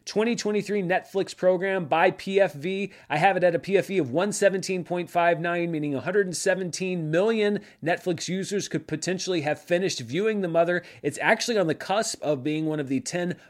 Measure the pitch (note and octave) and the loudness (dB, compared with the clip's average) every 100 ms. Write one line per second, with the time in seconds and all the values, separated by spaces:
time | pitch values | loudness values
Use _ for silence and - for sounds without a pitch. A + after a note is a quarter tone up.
0 | - G3+ A#3 A#3 G#3+ G#3 F#3 G#3 F3 F#3 | -6 -2 0 0 -2 -2 -2 -2 0 -2
1 | - G3 - - F#3 F#3 G3 F#3+ C#3+ E3 | -2 -4 -4 0 2 2 0 -2 0 4
2 | F#3 - F#3+ G3 F#3 C#3+ E3 F#3+ G3 - | 4 2 0 2 2 0 -6 -4 -6 -8
3 | - D3+ G3 F#3 F3+ E3 - G3 F3+ F#3+ | -4 2 4 4 2 2 2 2 2 0
4 | C3 D3 G3+ G3+ G3 F#3+ E3+ F#3 D#3+ F3 | 0 0 0 2 2 2 -2 -4 -2 -4
5 | E3+ F3 E3+ E3 E3+ F3 E3+ D#3 D3 C3+ | 0 2 4 2 0 0 -2 -2 -2 -2
6 | D#3 G3+ F#3 D#3 F#3+ F#3 F3+ - F#3 F3+ | 0 0 0 0 0 0 -2 -4 -4 -2
7 | D#3 E3 G#3+ A3+ G#3 G#3 - - D3+ F3 | 0 2 2 2 2 0 -6 -8 -2 -2
8 | F3+ D3+ - F#3+ F3+ G3 - D#3 - D3+ | -2 -4 -4 -4 -2 -4 -2 -6 -4 -6
9 | E3+ F#3 F#3 F3 D3 D3 - F3 F#3 - | -4 -4 -2 -2 -2 -4 -2 0 0 -4
10 | A#2 D#3+ A3 G#3 F3 E3 E3+ F3 - - | -4 -2 0 0 0 2 2 2 -4 -6
11 | C#3+ - D3 A3+ - G#3+ D#3+ C#3+ - G3+ | -6 0 0 2 0 0 0 -2 -2 -2
12 | G#3+ - D3 C#3+ D3 D#3 D#3 D3+ C3+ C3 | -2 -4 -2 -2 -2 -2 -2 -4 -2 -2
13 | - F3 F3 D#3 | -2 -4 -4 -6